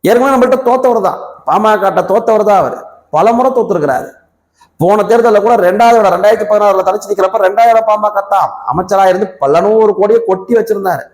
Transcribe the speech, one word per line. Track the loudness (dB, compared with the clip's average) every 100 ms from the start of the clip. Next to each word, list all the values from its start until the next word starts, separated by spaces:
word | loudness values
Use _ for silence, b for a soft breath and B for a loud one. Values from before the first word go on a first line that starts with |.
ஏற்கனவே | 2 2 2
நம்மள்ட்ட | 2 2 2 0
தோத்தவர் | 0 0 0 -2
தான், | -6 -14 -12 -4
பாமகட்ட | 0 0 0 0 -2 -2
தோத்தவர் | -2 0 0 2
தான் | 2
அவரு, | 0 -6 -16 -20 _ 0
பல | 0 2
முறை | 0
தோத்துருக்கிறாரு. | -2 -2 -2 -2 -4 -8 -20 _ _ _ b b _
போன | 0 0 2
தேர்தலில் | 2 2 2 2
கூட | 2 2
ரெண்டாவது | 2 4 4
இடம், | 2 2
ரெண்டாயிரத்தி | 2 0 0
பதினாறுல | 0 2 0 0
தனிச்சு | -4 -6
நிக்கிறப்ப | -2 -2 0 0
ரெண்டாவது | 2 2
இடம் | 2 0
பாமக | -2 -2 -4 -2
தான். | -2 -2 -6 -6
அமைச்சரா | -6 -2 2 2
இருந்து | 0 -4 -4
பல | 0 0 2
நூறு | 2 2 0
கோடியை | 0 0 0
கொட்டி | -6 -2
வச்சிருந்தாரு | -2 -2 -4 -4 -6 -10